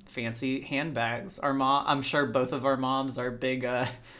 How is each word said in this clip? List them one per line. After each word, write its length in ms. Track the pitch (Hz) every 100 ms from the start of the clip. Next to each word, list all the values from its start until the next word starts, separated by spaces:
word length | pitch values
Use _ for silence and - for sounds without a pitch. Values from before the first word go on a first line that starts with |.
| -
Fancy 560 | - 117 113 135 135
handbags. 760 | - 139 160 123 117 117 - -
Our 160 | 143
mo-, 300 | 135 131 139 -
I'm 160 | 139
sure 240 | 131 151 135
both 280 | 131 127
of 120 | 139 135
our 100 | 131
moms 420 | 131 135 135 127
are 100 | 123
big, 360 | 120 131 131 123
uh, 200 | 123 123 - -